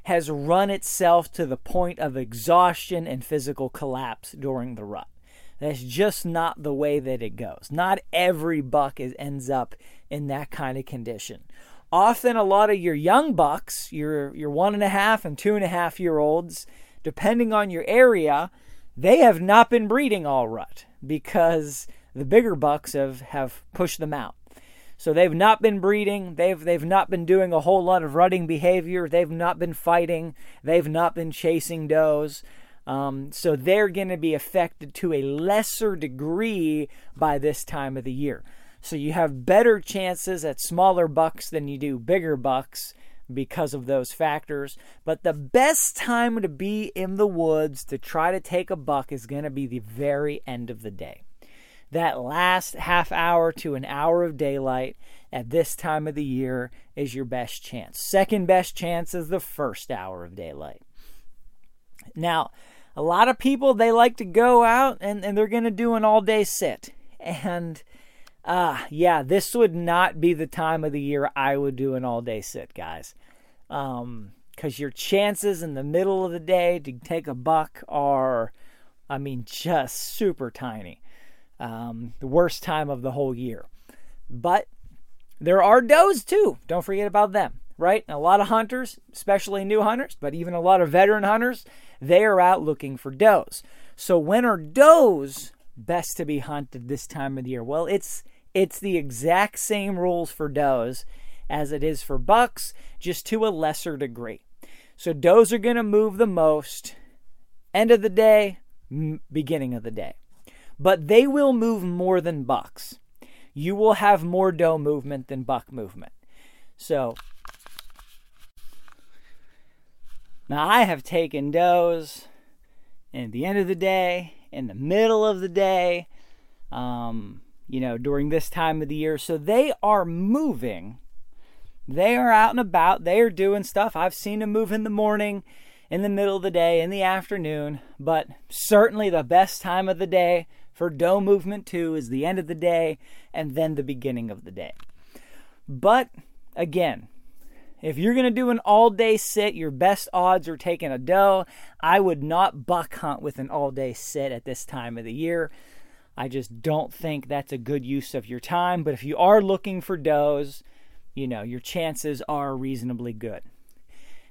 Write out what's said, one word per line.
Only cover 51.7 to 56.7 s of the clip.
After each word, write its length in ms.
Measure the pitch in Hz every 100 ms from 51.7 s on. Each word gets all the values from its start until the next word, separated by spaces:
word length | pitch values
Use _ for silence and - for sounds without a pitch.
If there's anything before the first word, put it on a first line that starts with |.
| - -
That 280 | 165 165 127
last 540 | 123 160 180 185 -
half 380 | - 175 175 165
hour 400 | - 170 170 165
to 240 | - 160 131
an 100 | 135
hour 380 | 139 160 170
of 120 | 175 139
daylight 640 | 143 139 131 127 131 - - - -
at 200 | 131 120
this 240 | 160 151 -
time 320 | 170 156 151
of 80 | 147
the 80 |
year 480 | 143 131 131 127 123